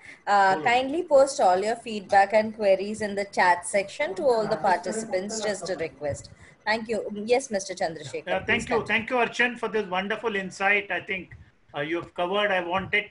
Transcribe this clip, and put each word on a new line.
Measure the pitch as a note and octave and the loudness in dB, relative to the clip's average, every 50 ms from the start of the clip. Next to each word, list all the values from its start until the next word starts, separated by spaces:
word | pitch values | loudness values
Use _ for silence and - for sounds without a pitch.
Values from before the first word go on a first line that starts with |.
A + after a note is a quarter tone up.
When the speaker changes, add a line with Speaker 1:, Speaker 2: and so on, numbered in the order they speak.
| - - - - _ - | -20 -20 -20 -10 _ 2
Speaker 1:
hold | G3+ G3+ G3 C#4+ C#4+ | 4 6 6 6 4
Speaker 2:
Uh, | - | 4
Speaker 1:
on. | A3+ | 2
Speaker 2:
kindly | B3 A#3 B3+ C4 C4+ C#4 E4+ F4+ | 2 2 2 2 0 -2 -4 2
post | - D4 C4+ C4+ C#4 - - | 4 6 6 6 6 4 2
all | A#3+ G#3+ F#3 F#3 | 4 4 4 4
your | G3+ G#3+ A#3 | 2 0 -2
feedback | A#3+ - A#3+ A3 G#3 F#3+ G3 G#3 G3 G3 G3+ A3 | -4 -6 -8 -8 -8 -2 2 4 4 6 6 4
and | G#3+ A3 A3 G#3+ | 2 2 2 -2
queries | A3+ G#3+ G3 F#3+ F#3+ G3 G#3 G#3+ G3 | 0 2 4 4 4 2 -4 -6 -6
in | G#3+ G3+ G3+ | -6 -4 -4
the | G3 G3+ G3+ - A#3 | -4 -6 -4 0 2
chat | G3 F3+ F3 F3 - - | 4 4 4 2 0 -2
section | - G3+ F#3+ G3 - - D4 E4 F#4+ | -2 -2 -2 -2 -4 -6 -4 -4 -4
to | F#4+ D#4+ | 0 2
all | C4+ A#3+ A3 G#3+ - | 2 2 2 2 0
the | A3 - | -2 0
participants. | - G3+ F3+ F3+ - F#3 - A3 A3 A3 F#3 F#3 F#3+ G#3 A3 A3 | 2 2 2 2 0 -4 -6 -6 -4 -4 -4 -4 -4 -4 -6 -4
Just | G#3 G#3+ G3+ F3+ E3+ E3+ | -4 -4 -4 -4 -6 -6
a | F#3 | -6
request. | D#3 E3 D#3 - - D3 C#3+ C#3 - - - - - - - - _ _ | -6 -6 -8 -8 -8 -6 -6 -6 -6 -10 -16 -20 -20 -20 -20 -20 _ _
Thank | G#3+ G#3+ A#3 A3 A3 | -4 -2 -2 -2 -4
you. | A3+ G3+ - G3+ G#3 | -4 -4 -4 -6 -8
Yes, | G#3 G#3 A3 A#3+ B3+ C4+ - | -8 0 2 2 2 2 0
Mister | A3 G3 G3 - F#3 | -4 -6 -4 -6 -4
Chandrasekhar, | - F#3+ E3 E3 D3+ D3+ C3+ - D#3+ - F3+ | -4 -4 -4 -4 -8 -12 -10 -10 -8 -4 -4
Speaker 1:
Yeah, | F#3 F#3+ | -4 -2
Speaker 2:
please | F#3 - | 0 0
Speaker 1:
thank | A3 A#3+ - - | -2 -2 0 -2
you. | B3 A3+ | -2 -2
Speaker 2:
continue. | - - | 0 0
Speaker 1:
Thank | G#3 A3+ A3 - | -2 -2 -2 0
you, | C4 B3 | 0 0
Archana, | A#3 G#3+ - - A#3+ B3 A#3+ A#3+ | 0 0 0 0 0 0 0 -4
for | - G#3+ | -6 -4
this | F#3+ A3 G#3 F3+ | -2 -4 -4 -2
wonderful | F3+ F#3 F#3+ G3+ A3 G#3+ - A#3 G#3 | -2 -4 -2 -2 -4 -4 -4 -4 -4
insight. | G3 F#3+ F#3 - - G3 G3 G3+ G3+ G3+ - | -4 -4 -6 -4 0 2 2 2 2 0 -2
I | F#3 F3 | -6 -6
think, | F3 - G3 F#3 D#3+ - - - - - _ _ _ _ - | -6 -6 -8 -8 -8 -12 -18 -20 -20 -20 _ _ _ _ -8
uh, | D3 | -6
you | D3 D#3 E3+ E3+ | -4 -4 -4 -6
have | D#3+ - - | -6 -8 -4
covered. | - F3 F3 F#3+ G#3 G#3 G3+ | -4 -2 -2 0 0 2 2
I | F#3+ F#3 | 2 0
wanted | F3 E3+ F3 F#3+ F#3 - - G#3 G#3 - | 0 0 -2 -2 -2 0 0 -2 -2 -2